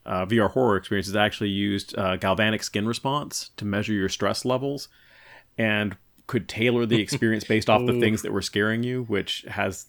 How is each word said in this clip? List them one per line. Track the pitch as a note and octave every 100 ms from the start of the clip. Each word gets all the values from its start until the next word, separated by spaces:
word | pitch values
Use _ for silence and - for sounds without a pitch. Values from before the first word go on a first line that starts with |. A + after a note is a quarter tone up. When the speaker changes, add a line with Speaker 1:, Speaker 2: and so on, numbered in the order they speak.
| -
Speaker 1:
uh, | F#2 F#2
V | A2+
R | G2
horror | C3 B2 G2
experiences | - G2+ G2 G#2
actually | G#2 - G#2
used, | G2 G2+ G2+ - -
uh, | F#2+ F#2
galvanic | F#2+ F#2+ A2 G#2+
skin | - G#2+ A2
response | A#2 C3+ C#3+ C#3+ - - -
to | G#2
measure | G2+ G#2
your | G#2 F#2+
stress | - G2 G#2+
levels | B2 B2+ C#3 C#3+ - _ _ - - - _ -
and | A2+ G#2+ G#2 - _ _ -
could | A#2+ F2+
tailor | - A#2+ A#2+ A#2
the | A2+
experience | G2+ C#3 A2+ A2 -
based | A2 G#2+
off | A2 B2
the |
Speaker 2:
<laughs> | B2
Ooh. |
Speaker 1:
things | A2+ A2
that | G#2
were | G2+
scaring | F#2 G2+ G#2+ A2+
you, | B2 B2+ A#2
which | G2+ - - -
has | G2+ G2+ F#2+